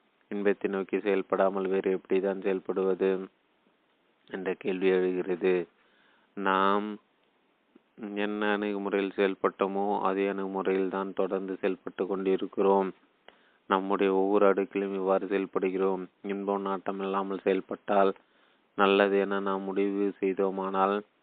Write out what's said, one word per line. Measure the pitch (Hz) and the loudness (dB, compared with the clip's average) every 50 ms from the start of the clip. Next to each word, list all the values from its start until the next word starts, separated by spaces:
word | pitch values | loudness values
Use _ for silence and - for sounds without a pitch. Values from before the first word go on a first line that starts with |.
| _ _ _ _ _ _ | _ _ _ _ _ _
"இன்பத்தை | 208 202 101 101 98 - - 95 | -8 -2 0 0 0 0 -2 -2
நோக்கி | 98 98 95 - - 95 | -2 -4 -4 -2 -4 -2
செயல்படாமல் | 98 104 98 95 92 - 95 95 95 95 98 98 95 92 | 0 0 0 0 0 0 0 2 2 2 2 0 -2 0
வேறு | 95 98 95 98 | 0 0 0 0
எப்படி | 95 90 - - 98 95 | -2 -2 -2 -2 0 0
தான் | 92 98 95 95 | 0 0 -2 -2
செயல்படுவது?" | 92 98 95 92 - - 90 98 95 95 92 87 95 95 95 92 95 95 _ _ _ _ _ _ _ _ _ _ _ _ _ _ _ _ _ _ _ - | -2 -2 -2 -2 -4 -4 -2 -2 0 0 0 2 2 0 0 0 -4 -10 _ _ _ _ _ _ _ _ _ _ _ _ _ _ _ _ _ _ _ -12
என்ற | - 98 92 95 92 | -10 -6 -6 -6 -6
கேள்வி | - - 104 95 90 92 95 | -4 -4 -4 -4 0 2 2
எழுகிறது. | 92 92 92 92 92 92 87 95 90 82 98 95 90 90 85 - _ _ _ _ _ _ _ _ _ _ _ _ _ | 4 4 2 2 0 -2 -2 -4 -4 0 0 2 2 0 0 -4 _ _ _ _ _ _ _ _ _ _ _ _ _
நாம் | 101 98 98 95 95 95 98 101 104 104 107 104 104 - _ _ _ _ _ _ _ _ _ _ _ _ _ _ _ _ _ _ - 117 101 104 | -4 0 2 2 4 4 2 2 2 0 -4 -6 -10 -14 _ _ _ _ _ _ _ _ _ _ _ _ _ _ _ _ _ _ -14 -12 -8 -4
என்ன | 104 104 104 104 104 107 104 | -2 -2 -2 -2 -2 0 0
அணுகுமுறையில் | 104 101 104 104 101 98 98 101 101 98 98 95 - | 0 0 -2 -2 -4 -4 -4 -2 -2 0 -2 -2 0
செயல்பட்டோமோ | - 101 95 95 - - 95 - - 98 95 98 98 101 104 101 101 | 0 0 0 0 0 -2 -2 0 -2 -2 -2 -2 -2 -2 -2 -2 -2
அதே | 95 95 95 98 98 98 | -2 -2 0 0 0 -2
அணுகுமுறையில் | 98 98 98 95 95 95 92 95 95 95 95 92 | -2 -4 -6 -6 -6 -4 -2 0 0 0 0 -2
தான் | 95 95 98 98 92 | -4 -4 -6 -6 -4
தொடர்ந்து | - 95 90 98 95 95 95 95 | -4 -4 -2 -2 -4 -4 -6 -6
செயல்பட்டு | - - 98 92 - _ 95 - - 95 90 | -4 -4 -4 -4 -4 _ -10 -6 -6 -4 -4
கொண்டிருக்கிறோம். | 101 95 95 95 95 90 104 92 - - 98 98 98 98 95 92 - _ _ _ _ _ _ - - _ _ _ _ _ _ - | -4 -2 0 0 0 0 -2 -4 -2 0 2 4 4 4 2 0 -4 _ _ _ _ _ _ -20 -20 _ _ _ _ _ _ 0
நம்முடைய | 101 95 95 95 98 92 101 98 95 | 0 0 2 0 0 2 2 2 4
ஒவ்வொரு | 95 95 98 101 104 101 98 95 | 2 2 2 4 4 6 6 4
அடுக்கிலும் | 98 98 - - 98 98 98 98 | 4 0 -2 -2 -4 -4 -2 -4
இவ்வாறு | 95 92 95 95 95 92 92 | -2 0 0 0 0 0 0
செயல்படுகிறோம். | 101 98 95 90 - 98 95 92 92 92 95 95 95 92 92 87 _ _ | -2 -2 -2 -2 -2 -2 -2 0 0 0 0 0 0 -2 -6 -10 _ _
இன்பம் | - 101 98 98 98 98 101 98 | -8 -6 -6 -4 -2 -2 -2 -2
நாட்டம் | 98 98 98 92 - - 98 98 | -2 -4 -6 -6 -6 -6 -6 -4
இல்லாமல் | 98 98 98 98 95 98 98 90 - | -4 -4 -4 -4 -4 -4 -6 -2 0
செயல்பட்டால் | 98 95 95 - - - - _ - 104 98 98 98 95 - _ _ _ _ _ _ _ _ _ _ _ | 0 0 0 -2 -6 -10 -10 _ 0 2 4 4 4 2 -2 _ _ _ _ _ _ _ _ _ _ _
நல்லது | - 101 98 98 98 101 101 98 98 | 2 4 4 6 6 4 4 4 2
என | 98 98 101 98 | 2 0 -2 -2
நாம் | 98 98 95 95 | -2 -2 -4 -4
முடிவு | 98 98 95 98 98 101 98 101 101 101 92 - | -4 -4 -2 -2 -2 0 0 -2 -2 -2 -2 -2
செய்தோமானால் | 101 95 92 98 98 95 95 98 95 95 95 95 95 98 101 104 104 - _ _ | -2 -2 0 0 0 -2 -2 -2 -4 -4 0 2 2 2 2 0 -4 -8 _ _